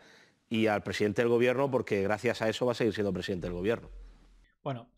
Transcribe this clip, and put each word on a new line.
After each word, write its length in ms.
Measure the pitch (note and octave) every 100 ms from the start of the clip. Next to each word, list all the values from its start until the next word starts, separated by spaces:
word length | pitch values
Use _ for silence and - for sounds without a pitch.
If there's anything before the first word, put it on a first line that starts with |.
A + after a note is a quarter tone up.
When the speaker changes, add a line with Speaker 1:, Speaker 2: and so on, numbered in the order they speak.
| - - - _ -
Speaker 1:
y 160 | A2+ A2
al 160 | G2+
presidente 400 | G2 F#2+ G#2 G#2
del 80 | A#2
gobierno, 400 | A#2+ B2 B2 C#3
porque 320 | B2 G#2 G#2
gracias 400 | G2 G#2+ A#2+ A2
a 60 | A2
eso 180 | G#2 B2
va 60 |
a 20 |
seguir 180 | A2+ A#2
siendo 200 | G2 G2+
presidente 340 | F2+ F2+ F#2 F2+
del 80 |
gobierno. 340 | F2 G2 A#2 - - - - - - _ _
Speaker 2:
Bueno, 280 | D3 B2 -